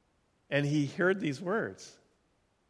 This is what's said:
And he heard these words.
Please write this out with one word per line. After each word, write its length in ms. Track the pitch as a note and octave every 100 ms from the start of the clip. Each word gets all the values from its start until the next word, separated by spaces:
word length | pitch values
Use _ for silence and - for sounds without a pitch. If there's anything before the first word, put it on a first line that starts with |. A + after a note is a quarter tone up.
| _ _ _ _ -
And 160 | C#3 C#3+
he 180 | D3+
heard 360 | C#3+ - F3 G3
these 200 | D#3 C3
words. 500 | F3+ A3 A2+ F#2+ - - _ _ _ _ _ _ _